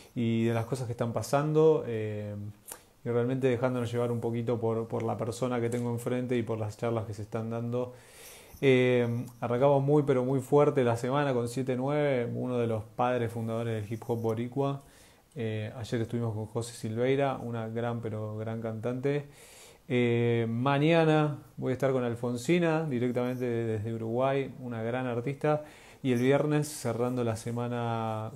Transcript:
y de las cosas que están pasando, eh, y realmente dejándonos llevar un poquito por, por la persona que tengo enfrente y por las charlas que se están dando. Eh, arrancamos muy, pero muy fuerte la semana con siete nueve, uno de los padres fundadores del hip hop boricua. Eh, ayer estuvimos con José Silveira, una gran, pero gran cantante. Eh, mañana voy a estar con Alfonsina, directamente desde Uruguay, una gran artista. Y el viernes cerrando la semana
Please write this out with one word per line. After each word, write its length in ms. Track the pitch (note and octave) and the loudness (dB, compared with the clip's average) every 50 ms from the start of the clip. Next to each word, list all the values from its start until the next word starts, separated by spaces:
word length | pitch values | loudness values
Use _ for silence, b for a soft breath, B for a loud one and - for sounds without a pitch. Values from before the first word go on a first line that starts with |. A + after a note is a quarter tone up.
| B B - | B B -4
y 300 | B2 A#2 A2+ A2+ A2+ A2+ | 0 2 2 4 4 2
de 100 | A#2 A2+ | 2 2
las 100 | A2+ A2 | 0 0
cosas 220 | - C#3 B2+ B2 | -2 -4 -4 -4
que 60 | A2+ | -6
están 200 | A#2 - B2 A#2 | -4 -2 -2 -2
pasando, 720 | G#2+ A#2 A#2 - C#3+ C#3+ D3 D#3 D3+ D#3 D#3 D#3+ D3+ - - | -2 -4 -2 0 0 0 2 2 4 6 6 6 6 4 0
eh, 480 | A#2 A2+ A2 G#2+ G#2+ G#2+ G#2 G#2 G#2 G#2 G#2 G#2 G#2 G#2 - B B B B B B B _ - | -2 -4 -4 -4 -4 -4 -6 -6 -6 -8 -8 -10 -10 -12 -16 B B B B B B B _ -6
y 40 | A#2+ | -2
realmente 380 | A#2 A#2+ A#2+ B2+ C3 C3 C3 C3 | 0 0 0 0 0 2 2 2
dejándonos 440 | A#2+ A#2 C3 B2+ B2+ B2 A#2+ G#2 | 2 2 2 0 0 -2 -2 -2
llevar 180 | A#2 A#2+ B2 A#2+ | -2 -2 0 0
un 100 | A#2+ A2+ | -2 -2
poquito 380 | A#2 A#2 A#2 A#2+ A#2 A#2 A#2+ A2 | -2 -2 -2 -2 -2 -2 -2 0
por, 300 | A2+ A2+ A2+ A2+ A#2 A2 | 0 0 0 0 -2 -4
por 140 | B2 A#2 | -4 -4
la 160 | A2+ A2+ G#2+ A2 | -2 -2 -2 -2
persona 420 | A2+ A#2+ A2 - B2+ B2 B2 A#2+ | -4 -6 -4 -2 -2 -2 0 0
que 80 | A#2 A#2 | 0 0
tengo 220 | B2 A#2+ A#2+ A#2+ | -2 -2 -2 -2
enfrente 460 | A#2 A#2 - B2+ B2+ B2 B2+ A#2+ B2+ A#2+ | -4 -4 -2 -2 -2 -2 -2 0 0 -2
y 40 | |
por 160 | G#2+ A2 A2+ A2 | 0 -2 -4 -4
las 200 | G#2+ G#2 - - | -4 -6 -6 -4
charlas 260 | A#2+ A#2 A#2 A2+ G#2 | -2 -2 0 -2 -2
que 80 | A2 | -4
se 100 | G2+ G#2+ | -8 -10
están 280 | G#2 - - A2+ A2 A2+ | -8 -6 -6 -6 -4 -4
dando. 420 | A2+ A#2 A#2 A#2 A#2+ B2 B2 B2 B B B B B B B B B B B B B - | -4 -4 -4 -2 -2 -4 -4 -6 B B B B B B B B B B B B B 2
Eh, 680 | C#3 C3+ B2+ B2+ B2+ B2+ B2 A#2+ A#2+ A#2+ A#2 A#2+ B2+ - - - | 4 6 6 8 6 6 4 4 2 2 0 -2 -4 -6 -8 -6
arrancamos 420 | B2 A#2 A#2+ B2 C#3 C#3+ C#3+ C#3 | -2 -2 2 4 4 6 6 4
muy, 220 | C3+ C#3+ D3+ D3+ C#3 | 4 6 4 4 6
pero 200 | C#3 C3+ B2+ B2 | 4 4 4 2
muy 160 | C3 C#3 C3 | 2 0 0
fuerte 440 | A#2 - D3 D3 D3 D3 C#3 C3+ B2 | 2 4 6 6 6 6 6 4 4
la 120 | A#2 A2+ | 4 2
semana 380 | A#2 B2+ B2 C3+ D3 C#3+ C#3 B2+ | 2 0 0 0 0 2 2 0
con 140 | A#2+ A#2+ A#2 | 0 0 -2
siete 280 | A#2+ C3+ B2+ C3+ B2+ | -2 -2 -2 0 -2
nueve, 540 | B2 C3 C#3 D3 D3+ D3 C#3+ C3+ A#2+ A#2 A#2 A#2 | 0 0 0 0 2 2 2 2 0 0 -2 -4
uno 240 | A#2+ B2 B2+ B2 A#2+ | -4 -4 -2 0 0
de 80 | A#2 | 0
los 160 | A2+ A2+ A2 A2 | 0 0 -2 -4
padres 460 | - - - B2 B2 B2+ B2 A#2 G#2+ | -6 -2 0 2 2 2 2 0 -2
fundadores 500 | A2 A#2 A2+ A2+ A2+ A2+ A#2 A#2 A2+ A2 | -2 -4 -4 -4 -2 -2 -2 -2 -2 -4
del 100 | G#2 G2 | -4 -6
hip 100 | A2+ A2 - | -8 -8 -4
hop 140 | - A#2+ A2 | -4 -4 0
boricua. 640 | A2 A2+ A2 A#2 A#2+ A#2+ - C#3 C#3 C#3 C#3 C#3 B B B B B B B B B _ _ | 0 0 0 -2 -4 -4 -2 -2 -2 -2 -2 -6 B B B B B B B B B _ _
Eh, 360 | C#3 A2+ A2 A2 A2 G#2+ A2 - | -6 -4 -4 -4 -4 -6 -6 -8
ayer 240 | C3 G#2 - B2+ A#2 | -10 -6 -4 -2 -2
estuvimos 320 | A2+ - B2 A#2 A#2 A2+ G#2 | -2 -2 -2 -2 -2 -2 -4
con 120 | G#2+ A2 | -4 -8
José 280 | - - A#2+ A2 - - | -4 -4 -6 -6 -6 -8
Silveira, 640 | - - A2 A2 A#2 B2 C3 C#3 C#3 C#3 C3+ B2+ - | -8 -8 -6 -2 0 2 2 2 2 2 0 -2 -4
una 300 | A#2+ A#2 A#2 A2+ A2 A2 | -6 -6 -6 -6 -6 -4
gran, 320 | A2+ A#2 A#2 A#2 A#2+ A#2 | -4 -4 -2 -2 -4 -4
pero 360 | A#2 A2+ G#2+ G#2+ A2 G#2+ G#2+ A2 | -6 -6 -6 -6 -6 -6 -6 -6
gran 240 | A2 A2+ A2+ A2+ | -6 -6 -6 -6
cantante. 640 | A2+ A2+ A2 A2 G#2+ A#2+ B2+ C3 C3 C#3+ C#3+ D3 C#3 B B B B B B B B B B B _ - | -6 -6 -6 -4 -4 -4 -4 -2 -2 -2 -2 -2 -4 B B B B B B B B B B B _ -2
Eh, 580 | B2 B2 A#2+ A#2+ A#2 A#2 A#2 A#2 A#2 A#2 A2+ A2+ | 0 2 4 4 4 4 4 4 4 2 2 0
mañana 880 | A2+ A#2+ B2+ C#3+ C#3 C#3 D3 D#3+ E3+ E3 D#3+ D#3 D#3 D3+ D3+ D3 C#3 - - - - | 0 0 2 2 2 4 4 4 6 6 6 6 4 4 4 2 0 -4 -10 -16 -10
voy 140 | - C3+ C3 | -6 -2 -2
a 20 | C3 | 0
estar 180 | C3 C#3+ C3+ | 0 2 2
con 120 | C3 B2+ B2 | 2 2 0
Alfonsina, 800 | A#2+ A#2 A#2+ B2+ A#2+ A#2+ A#2+ A#2+ - E3+ F3+ E3+ E3 D#3 D#3 D#3+ | -2 -2 -2 -2 -2 -2 -2 0 2 2 4 4 2 2 0 0
directamente 600 | D3+ B2+ A#2 B2 B2 A#2+ B2 B2 B2+ B2+ B2 B2+ | -2 0 0 0 0 0 0 -2 -2 -2 -2 -2
desde 480 | B2 A#2 A#2 A#2 A2+ A2 G#2+ G#2 A2+ A2+ | -2 0 0 0 -2 -2 -2 -4 -4 -6
Uruguay, 600 | A2 A2+ A2+ A#2 B2 C3+ C#3 C#3 C#3 C3 - - - | -4 -4 -2 0 0 2 2 2 0 -2 -4 -8 -10
una 220 | B2+ A#2+ A#2 A2+ | -10 -8 -6 -4
gran 240 | A2+ A#2 A#2+ B2+ B2+ | -4 -4 -4 -2 -4
artista. 580 | B2 A#2 A#2+ A#2+ C#3+ C3+ - - D3+ D3+ D3+ D3+ B B B B B B B | -2 -4 -2 -4 -4 -4 -2 0 0 0 0 -2 B B B B B B B
Y 100 | - C3 | 0 0
el 80 | B2 A#2+ | 2 4
viernes 480 | B2+ C3 C#3 C#3+ D3 D3+ D3 D3+ D3 D3 | 4 4 4 4 4 2 2 0 0 -2
cerrando 560 | - - - A#2 A#2 A2+ B2 B2 B2+ B2+ A#2+ | -6 -6 -4 -4 -2 0 -2 -2 0 -2 -2
la 120 | A2+ A2 | -2 -2
semana 920 | A2 - A#2 A#2 A#2+ A#2+ A#2+ B2 A#2+ A#2 A#2 A#2 A2+ A2+ A2+ A2 A2 A2 A2+ - | -4 -6 -6 -4 -4 -4 -4 -4 -2 -2 -2 -2 -2 -2 -4 -4 -4 -6 -8 -10